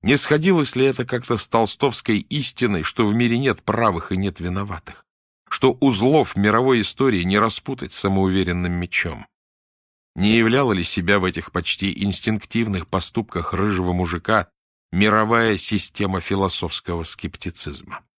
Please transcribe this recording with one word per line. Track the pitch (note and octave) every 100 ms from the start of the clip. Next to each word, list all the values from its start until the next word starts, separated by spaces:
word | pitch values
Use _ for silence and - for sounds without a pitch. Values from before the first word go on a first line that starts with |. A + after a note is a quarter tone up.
| G#2
Не | C#3
сходилось | - D3+ F3 F3 C#3 B2+
ли | C3+
это | B2+
как-то | B2 B2 - A#2
с | -
толстовской | A#2 A2 - C#3 - - G#2+
истиной, | - D3+ C3+ - A#2+ F#2+
что | - - G#2+
в | A2+
мире | A#2+ A#2+
нет | C3+ G2+
правых | - G#2 A2+ E2 -
и | F#2+
нет | G2 -
виноватых? | F2 F#2+ G2+ F#2 - - _ _ _ _ _
Что | - C3
узлов | B2 C#3 G2+ A#2+ D#3 A2+ G2
мировой | G#2 A2 B2+ B2
истории | G2 - C3+ G2
не | F2+ G2+
распутать | A2 - - C3 -
самоуверенным | - G2+ G2 F#2+ F#2+ F2+ F2+ F2+
мечом? | F2 F2 - F2 D2+ - _ _ _ _ _ _ _ _ -
Не | G2+ A#2
являла | A2+ B2+ C3+
ли | F#2+
себя | E2+ - F2 G2+
в |
этих | F#2 F2+ -
почти | F2+ E2+ - F#2+ -
инстинктивных | G2+ F#2 - G#2+ - A2+ A2+ F#2+ -
поступках | F#2+ - - G#2+ F2 E2
рыжего | G2 G#2 F#2 F2+
мужика | F2+ F2 F2 - A2 F2+ _ _ _ _
мировая | F2 G#2+ G#2+ A2 A#2 A#2 G2
система | - G#2 - - G2+ F#2+
философского | - G2 F#2+ - E2+ - - E2+
скептицизма? | D#2+ - - - E2+ - D2+ C#2 - - _